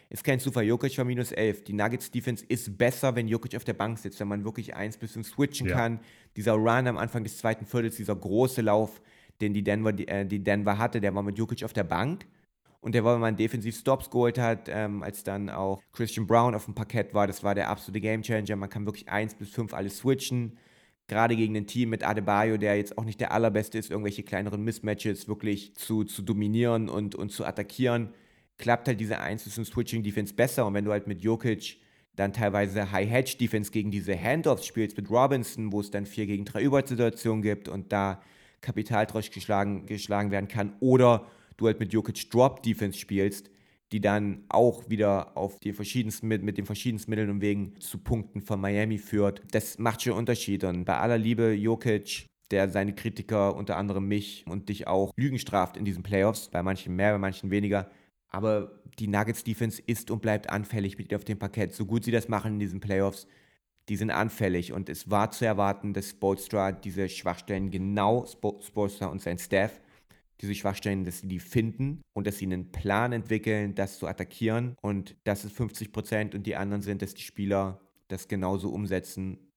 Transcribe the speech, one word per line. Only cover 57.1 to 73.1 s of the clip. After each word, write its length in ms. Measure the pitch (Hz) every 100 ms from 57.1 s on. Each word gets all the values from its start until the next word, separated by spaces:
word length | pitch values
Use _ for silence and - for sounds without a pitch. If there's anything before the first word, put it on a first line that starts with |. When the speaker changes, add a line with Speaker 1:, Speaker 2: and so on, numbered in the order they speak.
Speaker 1:
bei 80 | 101
manchen 320 | 95 92 98
weniger. 400 | 101 101 101 95 - _ _ _
Aber 520 | 95 110 107 - - - -
die 100 | 107
Nuggets 360 | 101 110 113
Defense 360 | - 107 117 - -
ist 240 | 110 -
und 140 | 113
bleibt 260 | 110 104 -
anfällig 480 | 101 101 113 98 -
mit 140 | 101
ihr 60 | 104
auf 80 | -
dem 120 | 101
Parkett. 380 | 101 - 92 -
So 100 | 101
gut 180 | 113
sie 80 | 117
das 160 | 113 117
machen 260 | 107 110
in 60 | 104
diesen 200 | 101 95
Playoffs, 480 | 101 98 98 92 - _ _ _ _ _ -
die 60 | 101
sind 140 | 110
anfällig. 640 | 71 110 - 101 90 87
Und 160 | 95 90
es 220 | 82 -
war 180 | 101 104
zu 160 | - 113
erwarten, 480 | 101 101 98 104
dass 160 | 101 98
Spoelstra 640 | - 98 98 - 107 98
diese 380 | 90 98 90 92
Schwachstellen 600 | - 92 87 - 98 95
genau, 560 | 92 95 104 101 120 -
Spo-, 340 | - 104 -
Spoelstra 460 | - 104 101 101 95
und 160 | 95
sein 160 | - 90
Staff 460 | - 98 110 - _ _ _ _ _ _
diese 120 | 101 98
Schwachstellen, 480 | 101 98 104 98 90
dass 160 | 87
sie 60 | 95
die 120 | 90
finden 640 | - 123 113 - 135 156 -
und 140 | 104 101
dass 100 | 98
sie 80 | 95
einen 260 | 92 -
Plan 400 | - 101 101 123